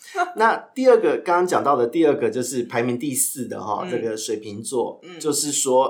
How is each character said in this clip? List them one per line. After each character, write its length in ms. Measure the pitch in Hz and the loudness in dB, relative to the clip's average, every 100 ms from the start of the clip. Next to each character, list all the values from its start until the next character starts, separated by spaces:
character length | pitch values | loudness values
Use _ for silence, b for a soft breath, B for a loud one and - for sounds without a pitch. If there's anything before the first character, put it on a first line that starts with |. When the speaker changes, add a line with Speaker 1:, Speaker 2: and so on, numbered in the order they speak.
Speaker 1:
<laughs> 320 | B 359 359 359 | B -4 -4 2
那 180 | 440 175 - | 2 2 -4
第 120 | - 254 | 2 6
二 120 | 233 | 6
个， 160 | 160 127 | 6 0
刚 120 | - 175 | 2 2
刚 100 | 180 | 2
讲 180 | 143 | 2
到 100 | 117 | 2
的 120 | 139 120 | 2 2
第 180 | 170 | 4
二 100 | 156 | 2
个 140 | 131 - | 4 0
就 140 | 127 | -2
是 220 | 123 131 | -4 -4
排 180 | 117 143 | -2 -2
名 160 | 123 123 | -2 -2
第 160 | 147 | -4
四 340 | 127 - 131 113 | -2 -4 -4 -8
的 100 | 101 | -8
哈， 220 | 95 101 | -4 -4
Speaker 2:
嗯。 60 | 180 | -4
Speaker 1:
这 60 | 120 | -4
个 160 | 113 | -4
水 220 | 107 - 107 | -6 -6 -6
瓶 260 | 107 104 | -8 -12
座， 380 | 113 131 107 - | -6 -4 -4 -8
Speaker 2:
嗯。 140 | 165 170 | -18 -6
Speaker 1:
就 140 | 156 | -4
是 180 | 147 147 | -2 -2
说， 360 | 139 135 127 | -2 2 2